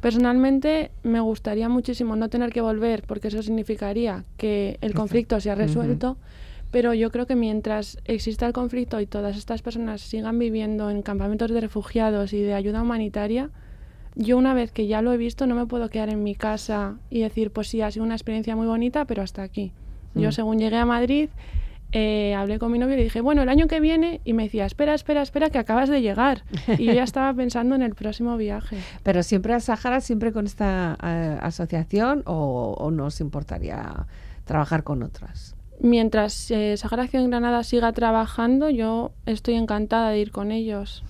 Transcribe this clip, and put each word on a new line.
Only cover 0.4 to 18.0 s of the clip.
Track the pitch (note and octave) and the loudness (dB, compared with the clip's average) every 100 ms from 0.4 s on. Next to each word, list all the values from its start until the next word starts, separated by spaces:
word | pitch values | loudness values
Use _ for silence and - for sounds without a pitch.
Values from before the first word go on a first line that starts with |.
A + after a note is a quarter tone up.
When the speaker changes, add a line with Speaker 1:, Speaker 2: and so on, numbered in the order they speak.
| C4+ C4+ C#4+ D#4 D4+ - | 6 4 4 2 0 -4
Speaker 1:
me | A#3+ A3+ | 0 2
gustaría | A3 A3 - G#3 A3+ | 2 -2 -2 -2 2
muchísimo | B3 A#3+ A#3+ A#3 A3 | 0 0 -2 -2 0
no | A3+ | -2
tener | A#3+ A#3+ | 0 -2
que | A#3 | 0
volver, | A3+ A3 A#3 A3 - | 0 0 0 0 -4
porque | G#3 A3 | -6 -4
eso | G#3+ | -4
significaría | G#3+ A3+ G#3 G#3+ G3+ G#3 A#3 F#3 F#3 - | -2 -2 -2 -4 -2 0 -2 -2 -10 -6
que | A3 G#3 G3 - | -2 0 -2 -2
el | A3 | -2
Speaker 2:
Está. | G#3 | -2
Speaker 1:
conflicto | G#3+ A#3+ A#3 A3 | 2 0 2 0
se | G#3 | 0
ha | |
Speaker 2:
Ujú. | G3+ | 0
Speaker 1:
resuelto, | G#3+ D#3 A#3+ B3 B3+ C4 - - - - - | 2 2 0 0 -2 -4 -12 -18 -16 -12 -2
pero | B3 A#3+ | 2 2
yo | A#3 A3 | 2 0
creo | A#3+ B3 | 0 0
que | B3+ | 2
mientras | A3+ G#3+ G#3+ G#3+ G3+ - | 2 0 -2 -4 -4 -10
exista | - A3 A3+ G#3+ A#3+ | -4 -2 -2 0 0
el | |
conflicto | A#3+ B3 B3 B3 A3 | 0 -2 -2 -2 -2
y | G#3 | -4
todas | G#3 G3+ G3+ | -4 -4 -6
estas | - A3+ | -6 -8
personas | - A3+ A3+ G#3+ | -6 -6 -6 -8
sigan | - A3 A3 A#3 | -8 -6 -2 0
viviendo | A#3+ A3 G#3+ G#3+ G#3 | 0 0 -2 -2 -2
en | G#3 | -4
campamentos | G#3 G3 G3 A3 A3+ | -4 -2 -2 0 0
de | A#3 | 0
refugiados | A3 G#3+ - A3+ A3 G#3 G3+ | -2 -6 -2 0 2 2 0
y | G#3 | 0
de | G3+ | 0
ayuda | G3+ G3 G#3+ | 0 -2 0
humanitaria, | A#3 A#3 G#3+ G#3 G#3 A#3 C#4+ - - - - - - - | 0 0 -2 -2 -2 -2 -4 -10 -18 -18 -18 -18 -14 -4
yo | A3 B3 | 2 6
una | C4 | 6
vez | C4 A#3 | 4 0
que | - G#3+ | -2 0
ya | G#3+ | 2
lo | A#3 | 2
he | B3 | 2
visto | A#3 - C4 | 0 0 0
no | |
me | A#3+ A#3 | 0 -2
puedo | A#3+ A3+ | -2 -2
quedar | A3+ G#3+ | -2 -2
en | G#3+ | -2
mi | G#3 | -2
casa | G3+ A3 G#3+ - G#3 G3+ G#3+ - | -2 -4 -4 -4 -4 -4 -8 -6
y | A#3+ | -2
decir, | A3 A3+ G#3+ | 0 0 -2
"Pues | A3 G#3 | -2 -4
sí, | A3+ | -2
ha | G#3+ | -2
sido | G#3 | -2